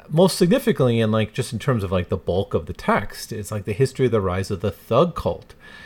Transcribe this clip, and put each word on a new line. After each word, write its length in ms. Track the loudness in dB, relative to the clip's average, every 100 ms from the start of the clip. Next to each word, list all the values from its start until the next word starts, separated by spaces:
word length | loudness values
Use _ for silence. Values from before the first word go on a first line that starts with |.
| -2
most 300 | 4 4 4
significantly, 600 | 2 4 2 2 2 2
and, 140 | 2
like, 220 | 2 0
just 180 | -4 -6
in 60 | -4
terms 260 | -2 -2
of, 80 | 0
like, 160 | -2 -2
the 80 | -4
bulk 380 | -2 -2 0
of 100 | -4
the 80 | -4
text, 600 | -6 -2 -2 -2 -10 -12
it's, 200 | -10 -8
like, 140 | -8 -6
the 80 |
history 320 | 0 0 2 2
of 60 |
the 100 | 2
rise 280 | 0 -2 -4
of 120 | -4
the 80 | -4
thug 440 | -6 0 2 2
cult. 400 | 0 -4 -6 -12 -20 -20 -20